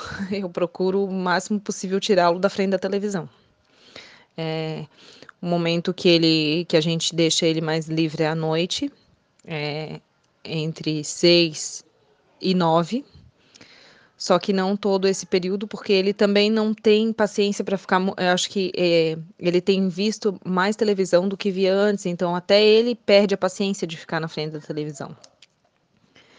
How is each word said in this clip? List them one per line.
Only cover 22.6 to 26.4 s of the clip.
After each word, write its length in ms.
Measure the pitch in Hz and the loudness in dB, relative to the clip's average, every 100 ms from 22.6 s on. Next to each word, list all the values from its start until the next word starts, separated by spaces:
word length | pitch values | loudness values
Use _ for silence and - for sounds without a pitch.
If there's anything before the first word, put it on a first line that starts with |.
ele 360 | 214 220 240 240 | 6 6 4 -2
perde 380 | - 202 202 | 4 6 6
a 40 | 196 | 2
paciência 480 | 190 - 196 196 175 | -2 -2 -4 -2 -6
de 100 | 160 | -8
ficar 220 | - 165 | -8 -6
na 80 | 160 | -6
frente 260 | - 151 | -6 -8
da 80 | 156 | -8
televisão. 560 | - 151 151 147 127 - - _ - _ _ _ _ _ _ _ _ _ | -10 -8 -8 -10 -14 -16 -20 _ -20 _ _ _ _ _ _ _ _ _